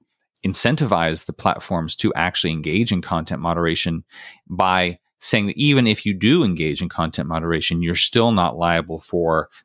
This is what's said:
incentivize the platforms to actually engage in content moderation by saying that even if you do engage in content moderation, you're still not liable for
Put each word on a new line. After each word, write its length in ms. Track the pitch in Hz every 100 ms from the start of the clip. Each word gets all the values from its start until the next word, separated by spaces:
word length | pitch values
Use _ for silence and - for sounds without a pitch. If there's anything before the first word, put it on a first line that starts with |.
| _ _ _ _ 95
incentivize 800 | 95 117 151 135 92 82 80 -
the 80 |
platforms 600 | - 98 - - 87 80
to 200 | - 104
actually 380 | - 87 - 87
engage 380 | 80 76 87 120
in 120 | 92
content 400 | - 85 78 71
moderation 600 | 85 85 85 82 90 82 - - - - -
by 500 | 90 92 92 90 87 _ -
saying 280 | - 113 101
that 100 | -
even 280 | 147 139 117
if 200 | 107 107
you 80 |
do 280 | 95 104 170
engage 400 | 123 82 80 71
in 60 | 90
content 400 | - 82 82 71
moderation, 560 | 82 82 82 - 85
you're 120 | 85 85
still 360 | - 120 117
not 260 | 107 87 64
liable 400 | 85 82 82 82
for 520 | - 87 82 80 76 -